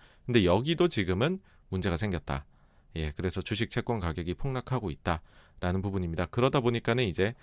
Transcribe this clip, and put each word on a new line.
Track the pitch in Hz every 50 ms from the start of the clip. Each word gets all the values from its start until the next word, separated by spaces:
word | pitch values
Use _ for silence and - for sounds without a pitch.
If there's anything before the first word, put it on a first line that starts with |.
| - - _ _ -
근데 | - 120 117 95
여기도 | 85 87 107 131 151 170 156 175 175
지금은 | - 113 95 85 92 92 123 165 190 190 - - - - _ -
문제가 | 98 92 87 98 85 -
생겼다. | 107 104 90 80 - - 69 69 - - - _ _ _ _ _ _ _ -
예, | 80 78 76
그래서 | 73 - 85 92 - 98
주식 | 90 - 110 101 117 -
채권 | - 120 113 - 120 110
가격이 | 90 85 151 95 82 85 87
폭락하고 | - - 139 131 127 - - 131 123 107 90
있다라는 | 71 - - - - - - - - - - - _ - - 90 87 95
부분입니다. | 95 101 95 98 90 82 82 80 87 -
그러다 | - - 123 131 - 143
보니까는 | 113 120 117 117 - - 117 123 127
이제 | 98 78 - 95 107 131 -